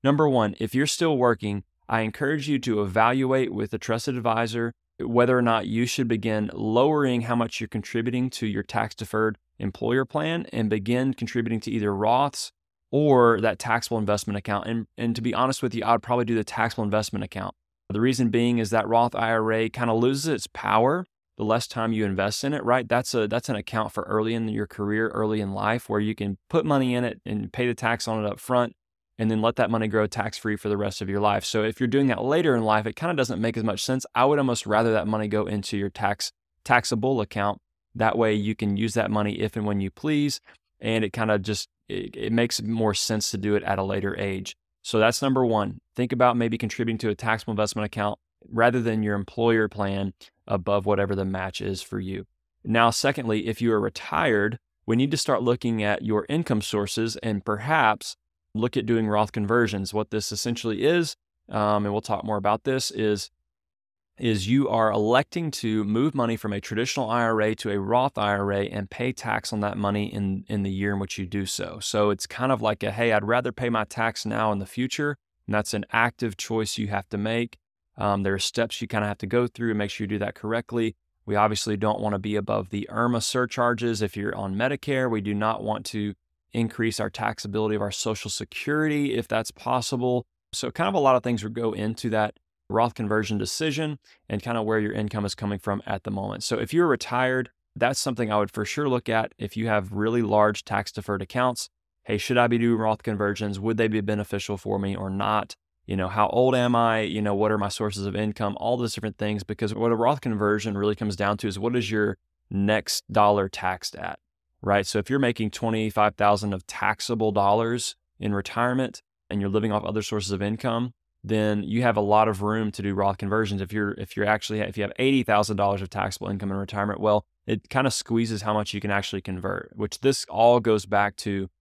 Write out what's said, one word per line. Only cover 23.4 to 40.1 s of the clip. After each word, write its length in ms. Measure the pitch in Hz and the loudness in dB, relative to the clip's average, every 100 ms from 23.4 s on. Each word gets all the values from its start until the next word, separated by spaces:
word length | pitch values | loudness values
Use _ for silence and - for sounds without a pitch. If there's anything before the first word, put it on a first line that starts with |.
| - | -2
an 80 | 107 | -6
account 340 | - 113 110 | -4 -4 -4
for 120 | - | -6
early 300 | 95 107 110 | -2 0 0
in 140 | 117 113 | -2 -2
your 200 | 110 104 | -4 -6
career, 420 | - 101 107 110 | -4 -2 0 0
early 320 | - 110 107 | 0 0 0
in 120 | 98 | -2
life, 360 | 98 101 117 - | -2 -2 -2 -2
where 100 | 107 | -2
you 160 | 107 110 | 0 -2
can 220 | 101 95 _ | -4 -6 _
put 160 | 165 156 | 0 2
money 300 | 139 131 123 | 2 2 0
in 80 | |
it 160 | 120 110 - | -2 -4 -6
and 260 | 104 101 | -6 -6
pay 160 | - 123 | -2 -2
the 80 | 117 | 0
tax 320 | 113 117 - | -2 -2 -2
on 160 | 110 | -2
it 40 | 104 | -2
up 120 | 101 | -6
front 340 | - 127 120 - _ _ _ - | 0 2 2 -4 _ _ _ -4
and 100 | 110 | 0
then 120 | 110 | 2
let 160 | 110 120 | 2 2
that 120 | 110 | 2
money 180 | 113 110 | 2 2
grow 200 | 107 107 | 2 0
tax-free 480 | 117 107 - 113 104 | -2 -6 -4 -4 -4
for 140 | 107 | -2
the 80 | 104 | -2
rest 240 | 101 - | -2 -4
of 80 | 95 | -4
your 100 | 98 | 0
life. 240 | 104 101 | 2 2
So 200 | - 110 | 0 0
if 160 | 107 107 | 0 0
you're 80 | 127 | 0
doing 200 | 135 139 | 4 2
that 160 | 104 | 2
later 320 | 120 151 156 123 | 0 2 4 2
in 80 | |
life, 220 | 110 107 107 | 4 2 0
it 100 | - | -4
kinda 200 | 165 165 | -4 -2
doesn't 260 | 123 92 | -2 0
make 160 | 113 113 | -2 -2
as 60 | |
much 200 | 110 101 | -2 -2
sense. 220 | - 131 - - | -2 -2 -2 2
I 80 | 131 | 4
would 140 | 147 | 4
almost 260 | 135 120 - | 2 0 2
rather 280 | 104 117 | 2 4
that 140 | 110 90 | 2 2
money 200 | 107 107 | -2 0
go 180 | 107 104 | 0 0
into 300 | 104 95 104 | -4 -4 -4
your 140 | 101 | -4
tax, 420 | - 101 101 - _ _ _ | -2 -2 -2 -6 _ _ _
taxable 560 | - 123 - 117 123 135 | 2 2 4 -2 0 0
account. 400 | 104 107 101 101 _ _ _ - | -2 -2 -2 -2 _ _ _ 0
That 220 | 110 113 | 2 4
way 160 | 113 | 2
you 220 | 107 104 110 | 2 0 -2
can 220 | 107 101 | -2 0
use 160 | 110 | 0
that 180 | 113 104 | 0 0
money 280 | 107 104 101 | 0 0 -2
if 160 | 107 - | -4 -2
and 80 | 104 | -2
when 160 | 101 | -2
you 100 | 95 | -4
please. 480 | - 156 | -4 -2